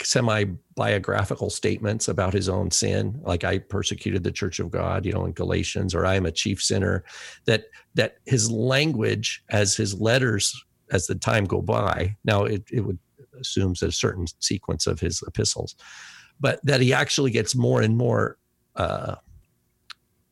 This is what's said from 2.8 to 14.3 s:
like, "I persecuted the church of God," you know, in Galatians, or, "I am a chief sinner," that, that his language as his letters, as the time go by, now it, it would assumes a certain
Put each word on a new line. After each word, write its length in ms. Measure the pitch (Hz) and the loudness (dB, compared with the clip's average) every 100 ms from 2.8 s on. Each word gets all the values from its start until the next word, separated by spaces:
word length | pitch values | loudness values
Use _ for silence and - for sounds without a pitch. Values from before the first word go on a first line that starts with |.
| 101 98 104 123 | 0 0 -2 -4
like, 220 | 98 90 | -2 -2
"I 140 | 95 98 | 0 -2
persecuted 680 | - 98 - 101 101 95 | -2 -4 -2 -4 -2 -2
the 80 | 95 | -2
church 260 | - 95 - | -2 -4 -4
of 120 | 90 | -4
God," 340 | 90 87 92 | -2 -2 -2
you 80 | 92 | -2
know, 140 | 92 90 | -2 -4
in 60 | |
Galatians, 600 | 87 92 90 90 - 95 | -2 -2 0 0 -2 -2
or, 120 | 85 90 | 0 2
"I 80 | |
am 100 | 95 | 2
a 80 | 90 | 0
chief 300 | - 107 95 | -2 -2 -2
sinner," 420 | - 98 95 95 - - - - | 0 0 2 0 -4 -14 -18 -6
that, 200 | - 110 - - - | 0 0 -2 -16 -6
that 240 | - 110 - | 0 0 -2
his 260 | - 131 107 | 0 0 2
language 920 | 113 120 135 156 120 107 107 107 - - | 0 2 2 2 2 0 0 -2 -8 -2
as 260 | 107 101 - | 2 2 2
his 240 | 107 98 | -2 0
letters, 640 | 107 127 127 107 - - - _ - | 2 4 2 2 -2 -4 -12 _ -4
as 160 | 95 - | -2 0
the 80 | |
time 300 | 92 - 117 | -2 2 2
go 160 | 98 95 | 2 0
by, 560 | 92 113 101 - 92 104 | 2 2 2 0 -2 -2
now 200 | - 101 | 0 2
it, 200 | 107 104 - | 2 -2 -4
it 80 | 127 | -4
would 180 | 104 92 - _ - - | -2 -6 -12 _ -20 -14
assumes 440 | 131 - 95 87 | -4 0 0 0
a 100 | 82 | -2
certain 340 | 82 - - 82 | 0 -2 -2 -6